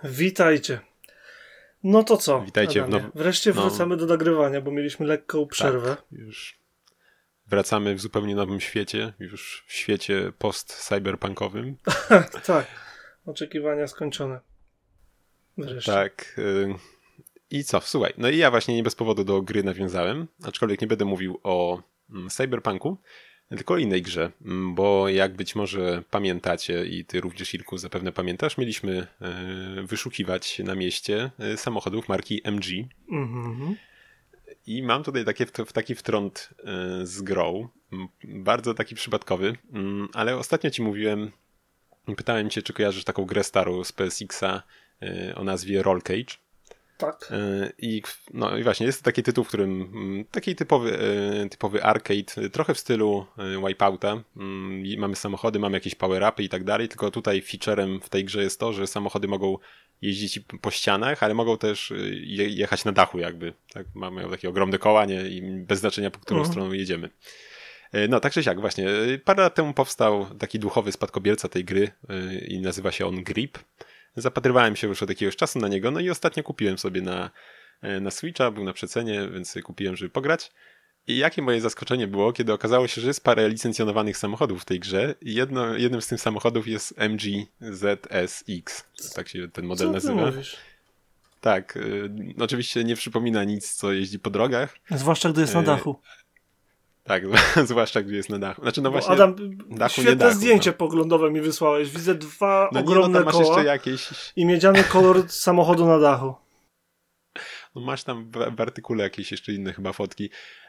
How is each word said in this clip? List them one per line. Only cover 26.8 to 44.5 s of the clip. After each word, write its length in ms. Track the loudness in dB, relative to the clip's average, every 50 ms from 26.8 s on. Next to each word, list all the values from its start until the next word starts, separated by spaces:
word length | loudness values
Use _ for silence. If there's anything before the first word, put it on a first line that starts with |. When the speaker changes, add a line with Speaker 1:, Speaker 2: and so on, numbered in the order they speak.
| -4
Speaker 2:
i 200 | -4 -6 -8 -10
ty 160 | -6 -6 -6
również, 320 | -6 -6 -8 -8 -10 -10 -10
Irku, 240 | -10 -10 -10 -12 -12
zapewne 340 | -12 -8 -8 -6 -6 -4
pamiętasz, 460 | -4 -4 -4 -4 -4 -2 -4 -4 -2 -2
mieliśmy, 500 | -4 -4 -4 -6 -6 -4 -4 -4 -6 -8 _ _ -12 -10 -10 -10 -10 -10 -10 -10 -10 -10 -10 -10
y, 40 | -8 -6
wyszukiwać 720 | -6 -6 -6 -8 -6 -6 -4 -2 -2 -4 -4 -6 -6 -6
na 160 | -6 -4 -4
mieście, 560 | -2 -2 -2 -4 -6 -4 -4 -2 -2 -2 -4 -8 -8 -6 -6 -6
y, 40 | -4
samochodów 520 | -4 -4 -4 -4 -4 -4 -4 -4 -4 -2
marki 320 | -4 -4 -2 -4 -6 -6 -4
M 160 | -4 -4 -4
G. 240 | -4 -4 -6 -8 -8 -10 -14 _ _ -8
Speaker 1:
Mhm. 640 | -6 -6 -6 -6 -6 -8 -8 -8 -8 -8 -6 -6 -6 -8 -10 _ _ _ _ _ _ _ _ _ _ _ _ -20 -20 _ _ -8
Speaker 2:
I 160 | -8 -6 0
mam 200 | 0 0 0 0
tutaj 220 | -2 -4 -2 -2
takie 200 | -2 0 0 -2
w-, 60 | -4 -2 -8 -10
w-, 80 | -4 -4
taki 220 | -6 -4 -4 -8
wtrąd, 540 | -8 -4 -2 0 0 0 -2 -6 -10 -16 -18 _ _ -12 -10 -8 -6 -6 -6 -6 -6
y, 60 | -8 -8
z 140 | -10 -10
grą, 460 | -6 -4 0 0 0 0 -2 -4 -8 -12 _ _ _ _ -14
m, 140 | -14 -14 -14 _ _ -20
bardzo 500 | -16 -14 -6 0 0 0 0 0 -4 -4
taki 220 | -4 -4 -6 -6
przypadkowy, 600 | -12 -8 -4 -4 -4 -2 -4 -4 0 0 -2 -2 -4 _ _ -8
mm, 340 | -6 -6 -4 -4 -6 -6 -6 -4
ale 240 | -4 -2 -2 -2 -4
ostatnio 320 | -2 -2 -2 0 0 -2
ci 120 | -4 -2
mówiłem, 500 | -2 -2 -2 -2 -2 -2 -2 -2 -4 -8 -10 _ _ _ _ _ _ _ _ _ _ _ _ _ _ -10 -10 -6
pytałem 320 | -4 -2 -2 -2 -2 -2
cię, 120 | -4 -6
czy 120 | -8 -8 -2
kojarzysz 300 | 0 0 0 0 -2 -6
taką 220 | -6 -4 -4 -4
grę 180 | -2 0 -2 -2
starą 400 | 0 2 0 2 2 0 -4 -6
z 80 | -8
P 120 | -4 -4 -4
S 180 | -2 -2 -6
X-a, 420 | -10 -10 -8 -4 -2 -2